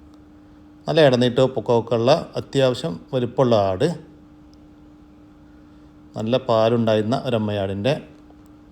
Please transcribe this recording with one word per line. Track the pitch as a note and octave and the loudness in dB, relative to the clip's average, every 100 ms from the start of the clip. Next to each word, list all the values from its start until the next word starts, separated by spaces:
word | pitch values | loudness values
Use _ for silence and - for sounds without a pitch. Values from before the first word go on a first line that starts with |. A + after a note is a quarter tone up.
| - - - - - - - - - | -20 -20 -20 -20 -20 -20 -20 -12 -2
നല്ല | D#3 C#3+ | 4 4
ഇടനീട്ടവും | B2 B2 A#2 C3 A#2+ | 4 2 2 0 0
പൊക്കമൊക്കെ | - A#2 - A#2 | -2 -2 0 0
ഉള്ള, | A#2 E3 - - | 2 0 -2 -12
അത്യാവശ്യം | - C#3 C3 A#2+ E3 E3+ - | -6 0 0 0 -6 -10 -8
വലിപ്പമുള്ള | C3 A#2+ C3+ B2+ A2+ G2 | -4 -4 0 2 2 2
ആട്. | F#2+ D#3+ E3 - - - - - - - - - - - - - - - - - - - - - A2+ | 0 -2 -4 -12 -20 -20 -20 -20 -20 -20 -20 -20 -20 -20 -20 -20 -20 -20 -20 -20 -20 -20 -20 -16 -10
നല്ല | A2 B2+ - | -4 -2 0
പാലുണ്ടായിരുന്ന | A2+ A2+ A#2+ A2 A2 G#2+ C3 C3 | 2 2 2 2 0 0 -4 -2
ഒരമ്മയാടിൻ്റെ | A2+ G#2+ G#2 G2 G2 A#2 D3+ - - - - - - - | -4 -2 -4 -4 -4 -2 -4 -8 -20 -20 -20 -20 -20 -20